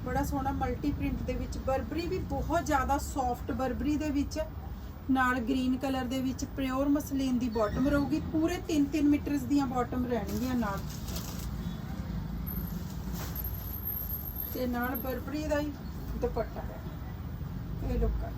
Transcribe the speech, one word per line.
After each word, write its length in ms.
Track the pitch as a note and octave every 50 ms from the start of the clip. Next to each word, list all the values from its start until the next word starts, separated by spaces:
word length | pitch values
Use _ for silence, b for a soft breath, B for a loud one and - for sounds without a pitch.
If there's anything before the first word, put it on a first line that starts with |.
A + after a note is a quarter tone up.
| -
ਬੜਾ 180 | B3 B3+ C4+ C#4
ਸੋਹਣਾ 280 | - - C#4 C4+ C4+ C4+
ਮਲਟੀ 360 | C4+ - B3+ A#3+ - - C#4+ C#4+
ਪ੍ਰਿੰਟ 300 | - C#4 C#4 B3+ A3+ -
ਦੇ 120 | - -
ਵਿੱਚ, 240 | - C4 B3+ - -
ਬਰਬਰੀ 480 | - B3 C4+ C4 A#3+ A3+ C#4+ D#4 F4 E4+
ਵੀ 100 | F#4 F#4 - -
ਬਹੁਤ 340 | C#4 C4+ A#3+ - D4 E4+ E4+
ਜ਼ਿਆਦਾ 340 | - D4+ C4+ B3+ A#3+ C#4 - -
ਸੌਫਟ 480 | - - C#4+ B3+ B3 A#3+ A#3+ - - C#4
ਬਰਬਰੀ 440 | A3+ C4 C4 B3 - B3 C#4+ D4+
ਦੇ 140 | C#4+ D4+ D4+
ਵਿੱਚ, 300 | C4+ C#4+ C#4 - - D4+ D#4 D#4+ - - - B B B B B B - - -
ਨਾਲ 300 | C4 C4 B3+ B3 B3+ C4 A#3
ਗ੍ਰੀਨ 340 | G#3+ C4+ C4 B3+ B3+ C4
ਕਲਰ 280 | C4 - C4+ C4+ C4 B3
ਦੇ 140 | A#3+ C4 C4 B3+
ਵਿੱਚ 220 | C4 B3+ - C#4 - -
ਪਿਓਰ 320 | - C4+ C4 B3+ C4+ C#4 C#4+
ਮਸਲਿਨ 500 | C#4+ D4+ D4 - C#4+ C4+ C4+ C4 B3 A#3+
ਦੀ 100 | B3 B3
ਬਾਟਮ 380 | G#3+ A#3 G#3+ G#3 - B3 B3+ C#4+
ਰਹੂਗੀ। 320 | D4 C#4+ C#4+ - D4+ D#4+ - - -
ਪੂਰੇ 240 | D#4 D#4 E4 F4 F4+ - -
ਤਿੰਨ 160 | E4+ D4+ C#4+
ਤਿੰਨ 220 | C#4 - D#4 D4 D4
ਮੀਟਰਸ 340 | D4 C#4+ - C#4 C#4+ C#4+ B3+
ਦੀਆਂ 220 | - C#4+ C#4+ C#4 B3
ਬਾਟਮ 380 | B3 B3 A#3+ A#3+ B3 B3+ B3
ਰਹਿਣਗੀਆਂ 480 | B3 B3 A3+ G3 F#3+ G3+ G#3+ A#3+ B3+ B3+
ਨਾਲ, 240 | A#3+ A3+ G3+ G3 G3 - - - - - - - - - - - - - - - - - - - - - - - - - - - - - - - - - - - - - - - - - - - - - - - - - - - - - - - - - - - - - - - - - - - - - - - - - - -
ਤੇ 120 | C4+ B3+
ਨਾਲ 300 | B3 B3 A#3+ A#3+ B3+ C#4 -
ਬਰਬਰੀ 460 | - C4 B3+ A#3 - C4+ C#4 D4+ D4+
ਦਾ 160 | D4+ D4+ D4
ਹੀ 120 | D4 D4 D4 - - - - - - - - -
ਦੁਪੱਟਾ 400 | - A#3 - A#3+ A3 - - - -
ਹੈ। 160 | - - - - - - - - - - - - - - - - - - - - - - - -
ਇਹ 140 | A#3+ B3 A#3+
ਲੁੱਕ 260 | A#3 A3+ - - -
ਆ 60 | - -